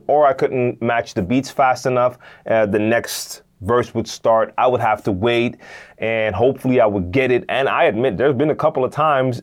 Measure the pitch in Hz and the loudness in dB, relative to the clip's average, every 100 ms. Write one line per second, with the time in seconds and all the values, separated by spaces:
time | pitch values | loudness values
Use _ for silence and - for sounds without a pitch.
0 | - 147 147 131 143 131 123 - 117 117 | 0 4 4 2 0 0 -2 -2 -2 -2
1 | 120 120 90 127 131 - 127 123 135 123 | -2 -4 -2 -2 -2 0 2 2 0 0
2 | 123 - - - - 113 104 104 110 117 | 0 -2 -14 -12 -2 0 2 2 2 0
3 | - - - - _ _ 98 120 113 113 | -2 -8 -12 -16 _ _ -2 0 0 -6
4 | 110 - 117 113 110 - 123 123 110 107 | -8 -4 0 2 0 0 0 2 0 -2
5 | 113 95 117 117 120 - - - - - | -2 -2 0 0 -2 -6 -16 -20 -20 -8
6 | 110 113 110 95 127 135 131 127 110 101 | -4 -2 -2 0 0 0 0 2 2 0
7 | 87 110 131 123 - 120 135 117 160 107 | -2 0 2 0 -2 -2 -2 0 0 0
8 | 131 90 135 123 151 117 151 143 123 - | -2 0 0 0 -2 0 -2 0 -4 0
9 | 156 139 131 117 | 0 0 0 -4